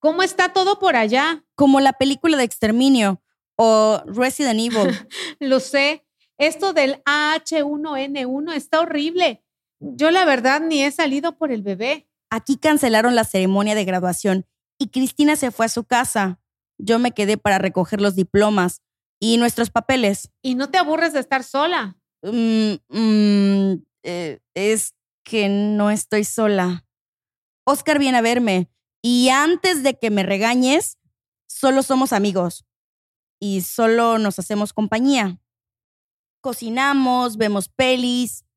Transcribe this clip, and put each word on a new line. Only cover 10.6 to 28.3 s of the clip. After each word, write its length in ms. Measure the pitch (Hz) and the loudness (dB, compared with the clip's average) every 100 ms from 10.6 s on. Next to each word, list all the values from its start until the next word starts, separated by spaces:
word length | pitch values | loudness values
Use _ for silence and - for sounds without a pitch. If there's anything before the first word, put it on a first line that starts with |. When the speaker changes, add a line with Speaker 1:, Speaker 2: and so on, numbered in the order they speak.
Speaker 1:
ni 220 | 330 302 | 0 0
he 80 | 277 | 0
salido 480 | 277 311 269 320 320 | 0 -2 0 -4 -4
por 140 | 311 | -4
el 100 | 233 | -4
bebé. 480 | 196 185 233 302 _ _ _ | -6 -6 -4 -6 _ _ _
Speaker 2:
Aquí 260 | 220 - 277 | -8 -4 0
cancelaron 560 | 311 302 262 220 233 | 2 2 2 4 4
la 120 | 247 220 | 2 0
ceremonia 500 | 190 185 196 208 214 | 0 0 0 0 -2
de 100 | 190 | -2
graduación 640 | 185 180 175 208 185 - _ _ _ | -2 -2 -2 -2 -2 -4 _ _ _
y 100 | 247 | -6
Cristina 460 | - 262 - 294 302 | -2 -4 2 2 2
se 160 | 254 | -2
fue 160 | - 226 | -2 -2
a 20 | |
su 140 | - | -2
casa. 560 | 233 240 240 226 190 180 _ _ _ _ | -2 -2 0 -2 -2 -4 _ _ _ _
Yo 180 | 196 226 | 0 0
me 140 | 247 | 0
quedé 260 | 233 202 214 | -2 -2 0
para 220 | 208 190 | 2 0
recoger 420 | 190 - 175 208 | 0 -2 -2 0
los 140 | 202 190 | 0 0
diplomas 680 | 185 202 214 208 180 - _ _ _ _ | 0 2 2 2 0 -4 _ _ _ _
y 180 | 214 233 | 0 2
nuestros 320 | 240 - 233 | 2 0 -2
papeles. 640 | - 226 262 220 196 - _ | -2 0 0 0 -2 -8 _
Speaker 1:
¿Y 140 | 269 247 | -6 -4
no 160 | 277 | -2
te 80 | 359 | 0
aburres 340 | 320 320 339 | 0 0 -2
de 60 | 311 | -2
estar 240 | 262 269 | -4 -4
sola? 520 | 254 269 311 349 214 180 _ _ | -2 -2 0 -2 -6 -12 _ _
Speaker 2:
Mm, 500 | 180 233 226 220 214 196 _ | -6 -2 0 2 0 -2 _
mm, 960 | 175 220 214 208 202 196 196 196 180 - _ | -4 0 2 4 4 4 2 0 -2 -8 _
eh, 380 | - 175 165 131 _ - | -10 -8 -8 -10 _ -4
es 400 | 202 220 - _ _ _ | -2 -2 -4 _ _ _
que 240 | - 220 202 | -6 -2 0
no 440 | 202 208 214 208 | 0 0 0 0
estoy 320 | 214 - 214 | 0 -2 -2
sola. 640 | 208 - 214 202 180 175 _ _ _ _ _ _ _ _ - | -2 -2 0 0 -2 -4 _ _ _ _ _ _ _ _ -2
Oscar 340 | 285 - 294 | -2 0 0
viene 180 | 277 247 | 2 2
a 40 | |
verme 500 | 226 | 2